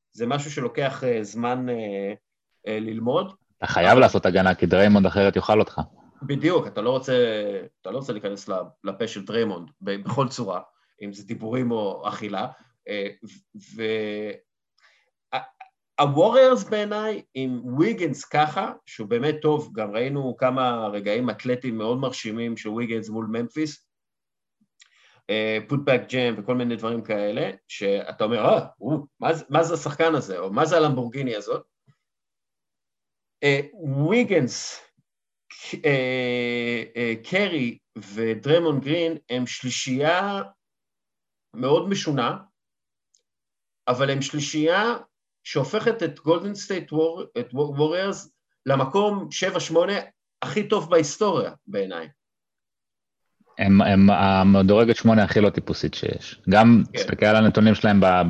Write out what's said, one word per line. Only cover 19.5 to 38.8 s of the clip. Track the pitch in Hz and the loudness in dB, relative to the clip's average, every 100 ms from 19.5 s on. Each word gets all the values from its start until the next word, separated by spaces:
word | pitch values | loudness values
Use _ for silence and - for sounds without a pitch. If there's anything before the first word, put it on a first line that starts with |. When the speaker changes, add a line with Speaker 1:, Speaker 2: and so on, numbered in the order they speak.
| 151 - | 0 -2
Speaker 1:
גם | 104 107 | -8 -6
ראינו | 107 131 143 131 113 | -4 -4 -4 -6 -2
כמה | 127 131 123 117 107 | 0 0 0 -2 -4
רגעים | 104 101 110 123 | -4 -4 -2 -2
אתלטיים | 104 127 123 131 113 | -4 -4 -4 -6 -4
מאוד | 110 127 | -4 -4
מרשימים | 135 - 113 110 117 110 | -4 -6 -8 -6 -6 -8
של | 107 | -8
ויגנס | 113 117 113 107 | -6 -6 -6 -8
מול | 110 110 | -8 -6
ממפיס, | 113 120 151 151 - _ _ _ _ _ _ _ _ _ _ _ _ _ _ - | -6 -6 -6 -8 -10 _ _ _ _ _ _ _ _ _ _ _ _ _ _ -6
אה, | 107 110 110 104 | -4 -2 -4 -4
פוטבק | 135 143 127 - | -2 0 0 0
ג'ם | 127 123 107 | -4 -2 -4
וכל | 101 123 | -4 -4
מיני | 120 117 | -4 -4
דברים | 113 117 | -6 -6
כאלה, | 107 107 104 117 180 190 - | -4 -4 -4 -4 -6 -10 -18
שאתה | - 98 101 - - | -6 -2 -2 -4 -6
אומר, | 110 117 127 | -2 0 2
"אה, | 147 - - | 2 0 -10
הוא, | 120 147 - - | -6 -6 -6 -6
מה | 127 | -4
זה, | 160 - | -4 -2
מה | 147 | 0
זה | 165 | 0
השחקן | 160 - - 165 151 | -2 -4 -2 0 0
הזה?" | 98 92 | -4 -8
או | 92 | -4
"מה | 107 156 | -2 2
זה | 170 | 2
הלמבורגיני | 151 127 117 131 131 107 | 2 0 -6 -6 -6 -6
הזאת?" | 104 120 - _ _ _ _ _ _ _ _ _ _ _ _ _ _ _ _ _ | -6 -8 -10 _ _ _ _ _ _ _ _ _ _ _ _ _ _ _ _ _
אה, | 143 139 139 - 151 139 156 | 0 0 -2 -10 -6 -2 2
ויגנס, | 233 233 175 123 - - - - _ _ _ _ _ - - - - 151 | 2 2 2 0 -4 -12 -14 -20 _ _ _ _ _ -20 -20 -14 -4 0
אה, | 139 127 127 123 123 120 120 120 117 113 120 | 2 0 -2 -2 -2 -2 -4 -4 -4 -6 -6
אה, | 117 113 | -4 -4
קרי | - 185 202 165 120 107 _ - | -4 -2 -2 -2 -4 -8 _ -20
ודרמון | 98 104 113 110 139 165 165 | -14 -6 -4 -2 2 2 2
גרין | 139 | -2